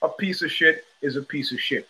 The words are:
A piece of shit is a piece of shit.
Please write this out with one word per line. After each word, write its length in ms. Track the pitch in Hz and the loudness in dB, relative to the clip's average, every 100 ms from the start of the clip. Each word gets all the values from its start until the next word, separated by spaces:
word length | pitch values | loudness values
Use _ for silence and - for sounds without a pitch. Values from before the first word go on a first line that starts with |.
A 40 | 160 | -2
piece 360 | - 190 180 | 0 -2 -2
of 80 | 165 | -2
shit 340 | - 160 156 - _ | 4 4 4 -2 _
is 140 | 143 135 | -4 -4
a 60 | |
piece 300 | 139 147 135 | -4 -6 -4
of 80 | 123 | -4
shit. 280 | - 120 | -2 -4